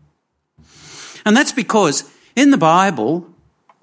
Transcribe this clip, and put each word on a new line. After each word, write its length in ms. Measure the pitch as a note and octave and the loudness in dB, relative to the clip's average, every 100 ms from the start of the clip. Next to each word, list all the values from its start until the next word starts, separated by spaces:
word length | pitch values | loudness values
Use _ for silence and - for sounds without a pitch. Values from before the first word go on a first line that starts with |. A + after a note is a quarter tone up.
| _ _ _ _ _ _ _ - - - - - | _ _ _ _ _ _ _ -20 -20 -20 -20 -8
And 120 | G#2+ G#2 | -2 0
that's 160 | - | 0
because 520 | - G3 A3 E3+ C3+ - _ _ | -4 -2 0 0 -2 -10 _ _
in 160 | - C#4+ | 0 2
the 80 | E3+ | 4
Bible, 680 | D#3+ F3 G3 C#3 A2 E3+ E3+ _ _ _ _ _ | 2 2 0 -2 -4 -4 -8 _ _ _ _ _